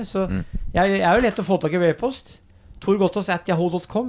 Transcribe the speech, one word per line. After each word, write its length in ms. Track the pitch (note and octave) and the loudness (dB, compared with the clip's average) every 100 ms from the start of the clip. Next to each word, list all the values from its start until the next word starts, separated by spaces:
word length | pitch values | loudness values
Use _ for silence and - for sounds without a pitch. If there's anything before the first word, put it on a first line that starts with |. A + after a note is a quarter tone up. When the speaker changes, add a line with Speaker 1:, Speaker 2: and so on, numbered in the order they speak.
| G#3 | -4
Speaker 1:
så 200 | F#3+ F#3 | -4 -2
Speaker 2:
Mm. 140 | F#3+ - - - | -4 -4 -6 -2
Speaker 1:
jeg, 180 | F3 G3 G3 | 0 2 2
jeg 80 | F3+ | 4
er 80 | G#3+ | 4
jo 80 | |
lett 160 | A#3+ G3+ | 2 0
å 60 | F3+ | 0
få 80 | F#3+ | 0
tak 100 | D#3 | 0
i 60 | F3+ | 2
ved 140 | F3 D#3 | 2 2
e-post. 380 | B3 C4 - - _ - - - | -4 -6 -16 -20 _ -20 -20 -8
Tor 200 | - G3+ | -2 2
Gottaas 300 | F#3 G#3 F#3+ | 2 0 -4
at 140 | F3 - | -4 0
yahoo 200 | E3+ F3 | 0 0
dot 160 | F3 - | -2 -4
com. 160 | G#3+ | -4